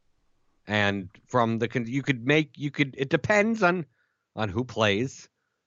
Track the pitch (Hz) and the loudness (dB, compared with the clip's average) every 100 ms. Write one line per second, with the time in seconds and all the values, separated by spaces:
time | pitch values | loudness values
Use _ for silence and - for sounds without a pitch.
0 | _ _ _ _ _ _ - 104 101 101 | _ _ _ _ _ _ -4 0 2 0
1 | 95 - _ 127 113 113 113 131 113 135 | -6 -16 _ 0 2 0 -2 -4 -4 -4
2 | 131 127 120 151 151 - 143 147 143 123 | -2 -2 2 2 0 -6 -6 -2 -2 -2
3 | 135 160 - 208 208 226 180 180 160 _ | -2 0 2 2 2 2 2 2 -4 _
4 | _ _ _ 104 107 85 123 - 107 101 | _ _ _ -6 -4 -4 -4 2 2 2
5 | 131 - - _ _ _ | -2 -6 -20 _ _ _